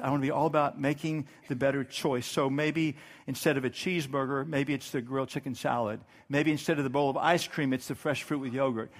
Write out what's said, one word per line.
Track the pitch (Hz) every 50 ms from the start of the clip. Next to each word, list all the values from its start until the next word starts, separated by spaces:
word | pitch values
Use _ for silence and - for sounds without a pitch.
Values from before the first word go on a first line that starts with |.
| -
I | 135
wanna | 139 143
be | 135 139
all | - 135 151
about | 160 147 156 143 139 - 143
making | 143 139 151 147 - 160 156 156 143 - - - -
the | - 143
better | 123 135 139 135 139 127
choice. | - - - - 156 131 123 120
So | - - - 143 135
maybe | 135 143 151 156 147 160 160 156 139 - - - - - -
instead | - 131 - - 160 143
of | 135 127
a | 123
cheeseburger, | - - - 185 185 170 147 131 139 139 135 127 139 135 139
maybe | 165 147 139 139 151 147
it's | 131 - -
the | - 139
grilled | 117 123 135 135 131 123
chicken | - 147 - 139 123
salad. | - - 143 123 120 117 104 110 113 - - - - -
Maybe | _ 139 143 139 156
instead | 151 143 - - 160 147
of | 139
the | 135
bowl | 123 143 147 139
of | 135
ice | 151 135 160 175 165 -
cream, | - - - 151 131
it's | 131 127 -
the | - 143
fresh | - - 156 139 - -
fruit | - 156 143
with | 135 127 117
yogurt. | 135 139 135 120 110 110 - -